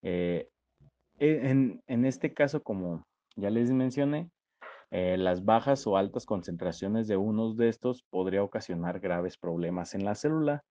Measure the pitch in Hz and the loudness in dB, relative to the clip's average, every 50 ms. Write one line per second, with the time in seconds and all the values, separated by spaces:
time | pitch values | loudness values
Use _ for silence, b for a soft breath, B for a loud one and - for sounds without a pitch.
0 | - 92 87 90 87 87 87 80 - - _ _ _ _ _ _ - - _ _ | -4 -4 -2 -2 0 0 -2 -2 -4 -8 _ _ _ _ _ _ -20 -20 _ _
1 | _ _ _ _ 143 151 156 147 117 135 131 135 135 120 - - _ - 127 117 | _ _ _ _ 2 2 2 2 2 2 4 4 4 2 0 -6 _ -4 0 2
2 | 123 135 127 - - 156 - - 147 139 143 147 - - 107 98 90 87 85 80 | 2 2 0 -2 -4 -6 2 2 0 2 2 -4 -4 -4 -4 -4 -2 -4 -4 -6
3 | - _ _ _ _ _ _ - 98 101 107 117 120 123 131 131 131 131 127 139 | -8 _ _ _ _ _ _ -4 -2 0 2 2 4 4 4 2 2 2 0 0
4 | 143 143 147 151 175 170 _ _ _ _ B B B B B B B B - 90 | 0 0 0 -2 -4 -8 _ _ _ _ B B B B B B B B -2 0
5 | 92 90 90 92 92 92 90 90 95 104 110 117 - 139 139 135 - 107 98 98 | 0 2 2 2 2 2 2 2 4 4 4 4 4 2 0 0 2 0 2 2
6 | 98 101 - 123 - - 110 95 85 - 87 85 92 90 82 - - 98 107 113 | 2 0 -2 -6 -4 -2 -4 -4 -2 -6 -8 -4 -4 -4 -4 -4 -4 -2 0 0
7 | 113 107 104 95 98 110 107 107 113 113 110 113 117 117 110 - - 127 127 127 | 0 2 2 2 2 0 0 0 0 -2 0 2 2 2 2 0 -2 -4 -4 -4
8 | _ _ - 92 92 92 92 98 101 98 - - - - 90 85 85 87 90 95 | _ _ -4 -2 -2 0 2 0 0 0 -4 -8 -6 -4 -4 -4 -2 -4 -4 -4
9 | 95 92 87 87 87 92 - _ - 87 85 85 85 85 90 90 87 - - 98 | -2 -2 -2 -2 -2 -4 -6 _ -6 -4 -4 -2 -2 -2 -2 -4 -6 -6 -6 -4
10 | 98 101 104 - - 151 156 160 156 147 143 147 - _ | -2 -2 -4 -2 -2 -2 0 0 0 0 -2 -4 -6 _